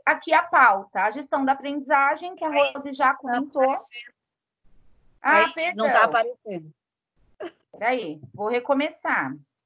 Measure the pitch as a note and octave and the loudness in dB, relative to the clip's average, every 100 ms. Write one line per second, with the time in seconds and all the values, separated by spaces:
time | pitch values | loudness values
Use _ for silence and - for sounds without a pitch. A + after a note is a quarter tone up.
0 | - D#4 E4 D#4+ E4+ D#4+ A#3+ G3 - F#3 | -2 -2 2 2 4 4 6 4 -2 -2
1 | G#3 B3+ C#4 C#4+ C4+ C4+ C#4 C#4+ B3+ C#4 | -2 -4 -4 -2 0 -2 -4 -8 2 2
2 | C#4 D#4 F4+ F#4+ D#4+ C#4+ C#4 C#4 C#4 C4+ | 4 0 -8 -6 -2 2 0 -2 -10 0
3 | C4 C#4 C4 A#3+ C#4+ C#4 C4 E4+ - - | 0 0 -4 -4 -2 0 2 0 -6 -10
4 | - _ _ _ _ _ _ - - _ | -18 _ _ _ _ _ _ -20 -20 _
5 | _ _ - D#4+ E4 E4 E4+ G#3 C#4 A#3 | _ _ 2 4 2 -2 -6 -2 2 4
6 | A3+ A#3+ A#3 A#3+ G#3+ F3 D#3 _ _ _ | 4 2 -2 -6 -12 -12 -12 _ _ _
7 | _ _ _ - F4+ - _ D#3+ A3+ B3+ | _ _ _ -16 -16 -16 _ -6 -2 -2
8 | E3+ D3+ - - G#3 A#3+ B3 C4+ D#4 D#4+ | -6 -12 -16 -8 -4 -2 0 0 -2 -4
9 | D#4+ G#3+ C3+ D3 _ _ | -4 -4 -4 -8 _ _